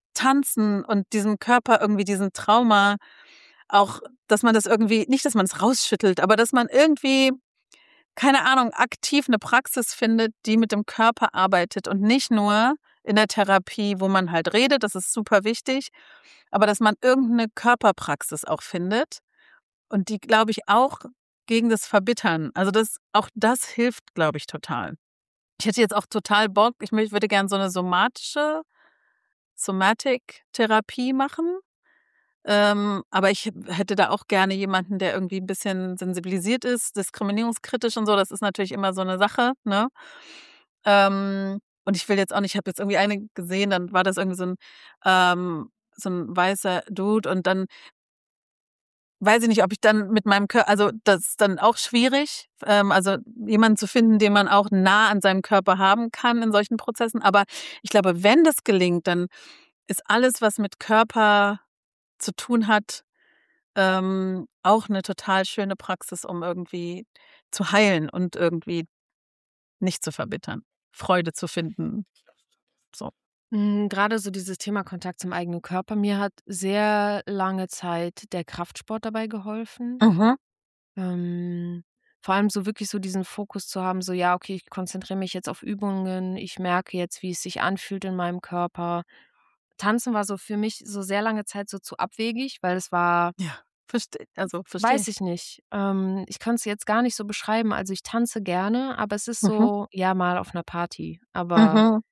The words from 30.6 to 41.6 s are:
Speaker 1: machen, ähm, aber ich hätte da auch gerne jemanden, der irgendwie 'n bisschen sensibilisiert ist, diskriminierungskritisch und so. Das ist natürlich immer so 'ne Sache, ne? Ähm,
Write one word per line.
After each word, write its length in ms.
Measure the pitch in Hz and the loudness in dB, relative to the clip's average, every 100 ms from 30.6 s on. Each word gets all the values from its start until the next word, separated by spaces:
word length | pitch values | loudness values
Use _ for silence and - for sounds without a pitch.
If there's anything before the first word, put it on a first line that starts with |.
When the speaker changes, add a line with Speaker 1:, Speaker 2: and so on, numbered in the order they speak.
| 226 320 - - 247 | 2 2 0 -4 -2
Speaker 1:
machen, 440 | 262 277 - 339 370 - _ _ _ _ _ _ _ - | 0 -2 -2 -4 -4 -10 _ _ _ _ _ _ _ 0
ähm, 580 | 208 208 208 202 196 - | 4 4 2 0 -4 -2
aber 180 | 190 190 | 2 2
ich 200 | 202 220 180 - | 2 -4 -10 -6
hätte 280 | 175 190 196 | -4 -2 0
da 140 | 156 | 2
auch 180 | 202 - | 0 0
gerne 260 | 196 196 | 0 2
jemanden, 440 | 190 196 190 180 196 | 0 -2 -2 -2 -2
der 140 | 185 | -2
irgendwie 240 | 190 185 190 | -2 -4 -4
'n 60 | 185 | -6
bisschen 480 | 190 202 185 185 185 | -6 -4 -4 -6 -6
sensibilisiert 640 | 185 180 180 185 185 247 247 | -6 -6 -4 -4 -2 -2 -2
ist, 300 | 240 - 208 | -4 -4 -6
diskriminierungskritisch 1000 | 190 - 202 202 233 220 - 240 233 226 | -8 -6 -4 -2 -2 -4 -6 -4 -2 -2
und 80 | 214 | 0
so. 100 | 202 | 2
Das 140 | 190 | 0
ist 100 | 196 | -2
natürlich 300 | 208 185 190 | -4 -2 -4
immer 200 | 202 196 | -2 -4
so 100 | 190 | -2
'ne 140 | 185 185 | -4 0
Sache, 360 | 214 - 240 - | 0 2 0 -2
ne? 240 | 214 196 247 - - - - - - _ _ _ 214 | -2 0 0 -4 -20 -20 -20 -20 -20 _ _ _ 4
Ähm, 720 | 202 196 196 196 196 196 202 | 6 6 2 -2 -4 -4 -8